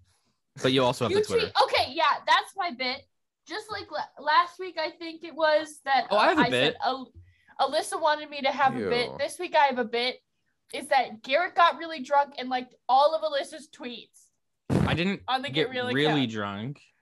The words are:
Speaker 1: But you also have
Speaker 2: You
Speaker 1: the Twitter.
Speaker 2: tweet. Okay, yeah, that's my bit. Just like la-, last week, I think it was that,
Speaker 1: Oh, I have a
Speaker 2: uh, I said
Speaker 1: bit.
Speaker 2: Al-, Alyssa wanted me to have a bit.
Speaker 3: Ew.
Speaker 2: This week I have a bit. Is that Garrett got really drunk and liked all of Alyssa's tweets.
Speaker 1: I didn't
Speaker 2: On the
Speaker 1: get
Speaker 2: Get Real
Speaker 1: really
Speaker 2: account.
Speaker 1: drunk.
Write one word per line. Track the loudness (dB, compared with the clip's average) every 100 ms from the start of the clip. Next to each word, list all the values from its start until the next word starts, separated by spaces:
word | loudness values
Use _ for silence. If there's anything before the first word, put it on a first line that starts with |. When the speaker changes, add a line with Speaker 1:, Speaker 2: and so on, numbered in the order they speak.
| _ _ _ _ _ -4
Speaker 1:
But | 0
you | 2
also | 2 2
have | 0
Speaker 2:
You | 0
Speaker 1:
the |
Twitter. | 0 0 0
Speaker 2:
tweet. | 0
Okay, | 2 2 -2
yeah, | 0 0 0 2
that's | 0 0 -6
my | -6
bit. | -4 -6 -6 -12 _ _ _ -14
Just | -12 -10
like | -12 -10
la-, | -10 -10 -6
last | 2 2 2 -2
week, | -12 -6
I | -8
think | -8 -12 -12
it | -12
was | -2 2 2 0 -10
that, | -2 0 2
Speaker 1:
Oh, | 2
I | 4
have | 4
a |
Speaker 2:
uh, |
I | 2
said | 2 0
Speaker 1:
bit. | 0
Speaker 2:
Al-, | -4 -4 -8 -20 -20 _ _ -4
Alyssa | -2 -2 -4 -2
wanted | 0 0 -2
me | -4
to | -2
have | 2 2 2
a | -2
bit. | 0 -2
Speaker 3:
Ew. | -4
Speaker 2:
This | -8 -6
week | -2 4
I | 4
have | 2
a |
bit. | -2 -2 -2 -6 _ _ _ _ _
Is | -10 0
that | 0 0 -6
Garrett | -2 0 2 4
got | 4 4
really | -6 -8
drunk | 0 2 2 -2
and | -6
liked | -6 -6 _ 2
all | 6 6
of | 4
Alyssa's | -2 -4 -6 -10 -18 -14
tweets. | -14 -14 -16 _ _ _ _ _ -2 0 2
Speaker 1:
I |
didn't | 0 0 -2 -4
Speaker 2:
On | -4
the | -2
Speaker 1:
get | -2 -2
Speaker 2:
Get |
Real | -2 -2
Speaker 1:
really | 0 2 2
Speaker 2:
account. | 0
Speaker 1:
drunk. | -2 -4 -6 -8 -10 _ _